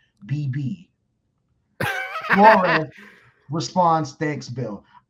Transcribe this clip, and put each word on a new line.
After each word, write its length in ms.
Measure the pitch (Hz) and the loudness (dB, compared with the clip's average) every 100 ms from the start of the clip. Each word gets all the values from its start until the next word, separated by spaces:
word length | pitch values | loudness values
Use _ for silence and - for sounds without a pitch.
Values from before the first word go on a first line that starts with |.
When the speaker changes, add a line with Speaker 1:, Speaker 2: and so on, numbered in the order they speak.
| _ _ 101 | _ _ -8
Speaker 1:
B 220 | 147 139 | -6 -4
B." 420 | 131 131 92 - _ _ _ _ _ _ _ _ - | -6 -6 -8 -14 _ _ _ _ _ _ _ _ -8
Speaker 2:
<laughs> 60 | - - - 640 - | -6 -6 -8 -8 0
Speaker 1:
Flores 540 | 196 214 208 214 233 143 - - - _ _ - | 6 8 8 4 0 -4 -12 -20 -20 _ _ -10
responds, 640 | 160 135 185 170 160 139 | -8 -4 0 2 2 -2
"Thanks, 360 | - 156 139 - | -6 -6 -6 -10
Bill." 340 | 123 113 98 - - - | -10 -10 -12 -18 -20 0